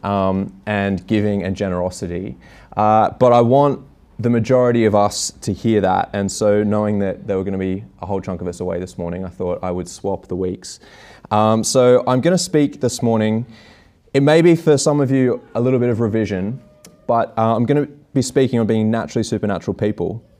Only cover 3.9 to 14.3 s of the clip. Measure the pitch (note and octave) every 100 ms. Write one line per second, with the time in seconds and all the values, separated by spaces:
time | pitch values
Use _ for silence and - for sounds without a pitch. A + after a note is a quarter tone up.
3.9 | _ _ - A2+ A#2 A#2 B2+ B2 A#2+ A2
4.9 | G#2 G2+ - - - - F#2+ A#2 A2 F#2+
5.9 | F#2 F2+ G2+ G2 - G#2+ G#2 G#2+ G#2 G#2+
6.9 | G#2 G2 F#2 - F#2+ F#2+ G2 F#2+ F#2+ A2+
7.9 | _ F2 F#2+ F#2 F2+ F2+ F2 F2+ F2+ F2+
8.9 | - F2 F2 F#2 F2 F2+ F2+ F#2 F2+ F2
9.9 | - G2 F#2+ - F2+ F#2 F#2 - - -
10.9 | - - - - G#2+ A2 A2 G#2+ C3 B2
11.9 | B2+ - B2+ C3+ F3+ F3+ D#3 D3 - B2
12.9 | - A#2+ A2+ A2 A2 B2 - - - _
13.9 | _ _ C#3 C#3+